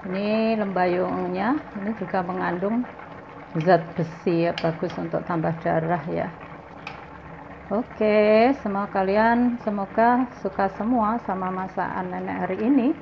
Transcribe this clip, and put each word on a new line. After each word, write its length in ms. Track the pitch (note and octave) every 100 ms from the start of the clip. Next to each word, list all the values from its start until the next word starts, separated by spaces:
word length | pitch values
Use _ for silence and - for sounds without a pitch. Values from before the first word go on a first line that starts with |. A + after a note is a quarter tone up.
| F#3
Ini 480 | F#3+ G#3 A3 A3
lembayungnya, 1040 | A3 G3+ F#3 F3+ F3+ F3+ F3+ F3+ F3+ G#3 D4+ - G#3
ini 80 | G3+ A3
juga 240 | F3+ F#3+
mengandung 640 | F3+ F#3 F3+ F3 G3 A#3 B3 - - - - - - E3+
zat 240 | D#3+ E3+ - -
besi 480 | E3 - - E3+ E3+
ya, 80 |
bagus 400 | E3+ E3 D#3+ F3+
untuk 320 | - E3+ E3 -
tambah 240 | E3+ E3 E3
darah 420 | E3+ E3 D#3+ F3 D#3
ya. 240 | E3+ - - - - - - - - - - - - - - -
Oke, 800 | G3+ B3 - G#3+ G#3+ G#3 A3 A#3+ C#4
semua 240 | G#3+ G3 G3+
kalian 640 | G3 F#3+ G#3 A3+ A#3 B3 A#3+ -
semoga 640 | G3+ G3 - A#3 B3 B3 -
suka 320 | G3 - G3 F#3+
semua 400 | G#3 B3 G#3+ A#3 -
sama 240 | F#3 F#3
masakan 640 | F#3 F#3 - F3 F#3+ F3+
nenek 220 | F3+ F#3 F#3 F#3
hari 100 | F#3+
ini. 260 | A3 C#4 A#3+ D#4+